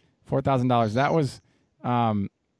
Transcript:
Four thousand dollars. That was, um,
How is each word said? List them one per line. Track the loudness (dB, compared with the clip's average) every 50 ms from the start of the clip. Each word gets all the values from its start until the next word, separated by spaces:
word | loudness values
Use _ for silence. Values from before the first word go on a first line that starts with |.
| _ _ _ _ _
Four | -4 -4 -2
thousand | 0 0 0 2 2 2
dollars. | 2 2 2 0 0
That | 0 0 0 2
was, | 0 0 -2 -4 -10 _ _ _ _ _ _ _ _
um, | -6 -2 0 0 0 0 0 -2 -4 -4 _ _ _ _ _